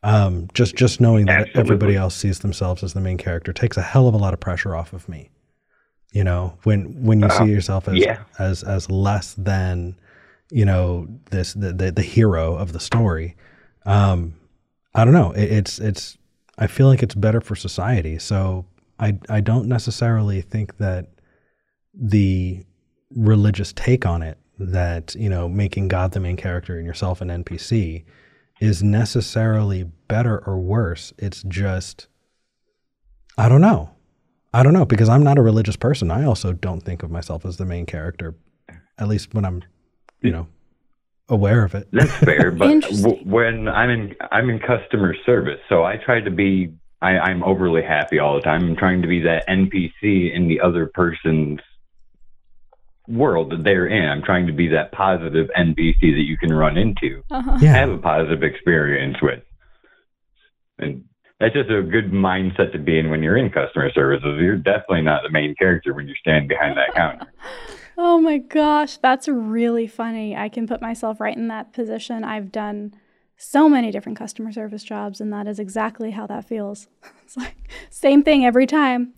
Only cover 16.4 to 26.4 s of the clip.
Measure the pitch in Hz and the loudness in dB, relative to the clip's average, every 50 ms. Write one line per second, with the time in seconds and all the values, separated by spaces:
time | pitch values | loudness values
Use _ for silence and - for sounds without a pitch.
16.4 | _ _ _ - 110 101 - - 135 135 135 - 123 101 - 98 98 110 107 117 | _ _ _ -2 -2 -2 2 4 6 6 6 6 2 -2 -2 0 0 2 2 0
17.4 | - - 104 - - 92 - - 87 107 123 104 80 78 78 80 - - 104 95 | -2 -4 -10 -8 -8 -10 -6 -4 -2 0 0 0 -2 -4 -6 -8 -6 -2 -2 0
18.4 | 95 95 92 92 90 _ _ _ _ _ _ _ 107 104 104 92 - - 110 107 | 0 -2 -4 -6 -8 _ _ _ _ _ _ _ -2 -2 -2 -2 -4 -4 -2 0
19.4 | 101 110 113 127 110 110 123 117 - 120 110 - 120 117 117 110 107 104 101 95 | 2 2 2 2 2 0 -2 -2 -2 -4 -4 -2 0 0 0 0 0 0 -2 -4
20.4 | 90 - - 110 104 - - _ 107 98 92 90 85 - _ _ _ _ _ _ | -6 -6 -6 -6 -6 -6 -6 _ -4 -4 -4 -4 -8 -12 _ _ _ _ _ _
21.4 | _ _ _ _ _ _ _ _ _ _ _ 196 123 107 101 107 98 95 92 92 | _ _ _ _ _ _ _ _ _ _ _ -6 -2 2 2 4 4 4 2 0
22.4 | 90 92 92 95 - _ _ _ _ _ _ _ _ _ 135 120 110 104 110 104 | -2 -4 -6 -10 -14 _ _ _ _ _ _ _ _ _ -6 0 2 4 4 4
23.4 | 101 107 101 101 101 - - - - - 123 123 - 95 85 82 82 80 78 _ | 4 2 2 0 -6 -8 -8 -6 0 0 0 2 2 -2 -2 -2 -4 -8 -12 _
24.4 | _ _ _ - 98 92 90 92 87 87 85 85 82 - - - 110 101 95 87 | _ _ _ -10 -8 -4 -2 -2 0 -2 -2 -6 -8 -12 -10 -6 -4 -2 -2 -2
25.4 | 87 87 87 101 101 95 - 101 98 92 90 90 92 92 - 101 92 87 90 90 | -4 -4 -2 -2 -2 -2 -2 -4 -2 -2 -2 -2 -2 -2 -2 -4 -4 -4 -6 -6